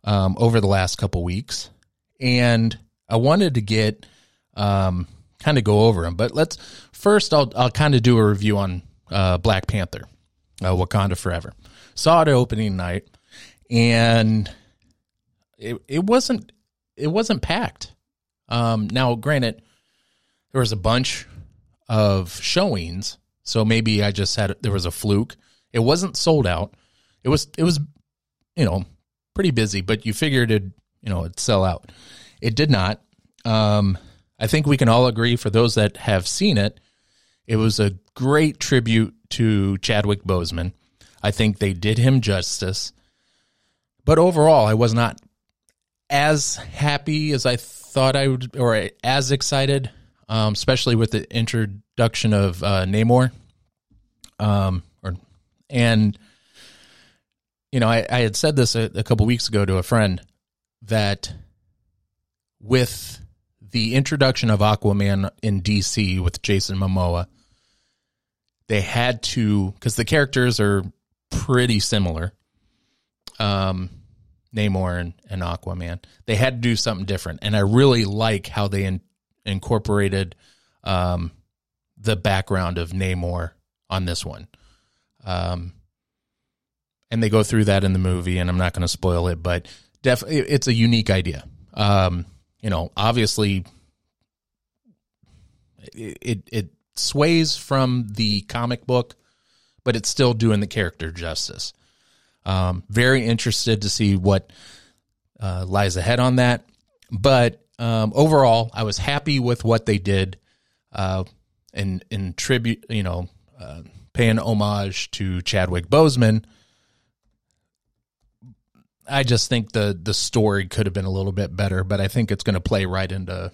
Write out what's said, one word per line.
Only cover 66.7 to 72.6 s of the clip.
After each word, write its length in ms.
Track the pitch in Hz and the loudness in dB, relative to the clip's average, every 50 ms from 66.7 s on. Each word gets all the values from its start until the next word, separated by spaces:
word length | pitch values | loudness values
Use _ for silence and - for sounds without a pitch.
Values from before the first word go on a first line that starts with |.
| 98 95 | -4 -2
Momoa, 480 | 98 95 92 95 90 87 85 87 90 - _ _ _ _ _ _ _ _ _ _ _ _ _ _ _ _ _ _ _ _ _ _ _ _ _ _ _ | -2 0 0 0 0 0 0 -2 -4 -8 _ _ _ _ _ _ _ _ _ _ _ _ _ _ _ _ _ _ _ _ _ _ _ _ _ _ _
they 140 | _ 110 104 | _ -2 -2
had 420 | 92 - - 120 120 127 123 117 - | -2 -2 -2 0 0 0 -2 -4 -6
to, 520 | - - 127 113 107 104 101 95 92 95 _ | -6 -4 -2 0 0 0 0 -2 -4 -6 _
'cause 160 | - 120 107 | -6 -6 -4
the 80 | - 113 | -4 -2
characters 540 | - 160 156 143 135 - 131 123 123 113 107 | 0 2 0 0 2 0 0 2 2 2 2
are 240 | 107 101 101 98 92 95 - _ _ _ _ _ _ _ | 2 2 2 0 -2 -6 -14 _ _ _ _ _ _ _
pretty 480 | - - - - 131 123 123 120 113 104 | -8 -8 -4 0 0 2 2 2 2 0
similar, 540 | 98 - - 104 98 90 80 80 82 101 _ _ _ _ _ _ | 0 0 0 0 0 -2 -2 -4 -6 -8 _ _ _ _ _ _